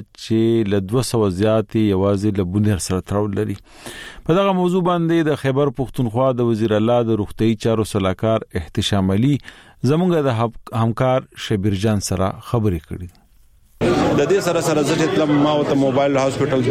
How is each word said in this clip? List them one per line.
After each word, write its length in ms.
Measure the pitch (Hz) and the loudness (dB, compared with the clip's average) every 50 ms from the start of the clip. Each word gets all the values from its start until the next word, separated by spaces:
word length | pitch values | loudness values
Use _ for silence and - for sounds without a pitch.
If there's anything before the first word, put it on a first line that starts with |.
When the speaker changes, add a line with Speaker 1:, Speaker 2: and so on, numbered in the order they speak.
| 104 - - - - | -2 -6 -12 -14 -6
Speaker 1:
چې 140 | - 110 113 113 113 117 113 113 98 101 | -2 0 2 2 2 2 2 2 0 0
له 60 | 101 98 92 | -2 -2 0
دوه 120 | 107 131 117 - | -2 -2 -2 0
سوه 200 | - 117 107 101 90 87 | 0 0 0 0 0 0
زیاتې 420 | 104 110 110 113 107 - - 113 110 107 98 | 0 2 2 0 0 -2 0 0 2 2 2
یوازې 360 | 92 95 101 101 98 98 110 101 98 | 2 2 2 0 0 0 -2 -2 -2
له 60 | 95 87 92 | -2 -2 0
بونیر 220 | 104 107 107 107 87 - | 0 2 2 0 -2 -2
سره 140 | - 92 92 | -4 -4 -4
تړاو 260 | 87 - 98 101 104 107 98 101 | -4 -4 -2 -2 -2 -2 -2 -4
لري. 180 | 107 107 101 - - - - - - - - - - - - - - | -4 -4 -6 -10 -14 -20 -20 -20 -18 -18 -16 -16 -16 -18 -18 -8 -4
په 100 | - 160 185 | 0 0 2
دغه 140 | 196 196 190 185 | 2 2 2 0
موضوع 220 | 180 180 175 190 175 175 | 0 0 0 0 0 0
باندې 260 | 180 175 165 165 170 165 160 151 | 0 0 0 0 0 0 0 0
د 100 | 147 - - | -2 -2 -2
خیبر 240 | 135 131 135 147 143 131 - | -2 0 0 0 0 -2 -4
پښتونخوا 480 | 131 104 - - 131 113 104 123 131 135 127 120 | -6 -6 -4 -4 -2 -2 0 0 0 0 0 0
د 20 | 120 117 117 | 0 0 0
وزیر 200 | 104 113 110 107 104 | 0 0 0 2 2
الله 200 | 107 113 120 123 120 113 | 2 2 2 2 2 2
د 0 | 113 101 104 | 0 0 -2
روغتیايي 300 | - - - 110 113 113 107 - | -4 -4 0 0 0 0 0 0
چارو 180 | 117 113 110 107 - - | 0 0 0 0 -2 -2
سلاکار 420 | 107 98 92 95 - - 110 113 110 - - - 101 87 | -2 0 0 -2 0 0 0 0 0 -2 -4 -8 -8 -8
احتشام 420 | - - - 98 - - 101 95 95 95 | -6 -4 -4 -2 0 0 0 2 2 2
علي 180 | 101 117 143 147 123 - - - - - - - _ - 120 | 2 2 2 0 0 -4 -8 -20 -20 -20 -20 -10 _ -2 0
زموږ 200 | 147 160 180 185 175 160 143 139 | 0 2 2 2 2 2 0 0
د 20 | 120 110 | 0 0
هم-، 160 | 117 117 117 - - - - 113 113 | -2 -4 -4 -8 -14 -8 -4 -2 0
همکار 360 | 113 113 - 131 127 127 131 - - _ - - - | 0 0 0 0 0 0 0 -2 -6 _ -12 -6 -4
شبیر 260 | 113 101 92 107 101 92 98 | -2 0 2 2 2 2 0
جان 240 | 113 107 101 - - | 0 0 0 -2 -2
سره 180 | 95 92 92 98 107 120 - - | -2 -2 -2 -2 -4 -6 -6 -4
خبرې 320 | - 123 107 107 87 82 - - | -2 0 0 0 0 -2 -4 -8
کړې. 200 | 87 87 90 87 - _ _ _ _ _ - _ _ _ _ _ _ - - - - - - - - 143 | -12 -12 -12 -14 -16 _ _ _ _ _ -20 _ _ _ _ _ _ -2 0 0 2 2 2 2 2 2
Speaker 2:
د 80 | 143 143 | 2 2
دې 100 | 190 196 170 | 2 0 2
سره 140 | 175 170 170 156 | 0 0 0 0
سره 160 | 156 156 151 147 135 | 0 0 2 2 2
زه 60 | 160 | 0
چې 100 | 160 156 147 - | 0 0 0 0
تلم، 160 | 147 156 147 147 147 143 | 0 2 2 2 2 2
ما 80 | 151 151 147 | 2 2 2
ورته 160 | 143 135 143 | 0 0 2
موبایل 420 | 139 135 135 123 135 139 143 143 131 | 2 2 2 2 2 2 2 2 2
هاسپټل 420 | 135 135 127 - 139 - 131 131 123 127 | 0 0 0 -2 -2 0 0 0 0 2